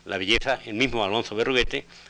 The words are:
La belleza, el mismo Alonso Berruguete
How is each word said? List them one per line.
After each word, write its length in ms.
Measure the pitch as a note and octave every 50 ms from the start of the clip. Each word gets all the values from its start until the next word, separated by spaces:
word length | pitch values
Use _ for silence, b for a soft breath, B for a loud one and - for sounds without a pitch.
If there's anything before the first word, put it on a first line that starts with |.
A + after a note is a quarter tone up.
| -
La 140 | F#2 F#2+ F#2+
belleza, 420 | F#2+ F#2+ A2 A#2 A2 C3+ C3 A#2+ -
el 100 | A2+ G#2+
mismo 300 | G#2+ B2+ C3 A#2 A#2 G#2+
Alonso 300 | F#2+ G2+ A2+ A2+ - G#2+
Berruguete 500 | G#2 A#2 C3 C3 B2 A#2 A2 - C#3 - B B B B B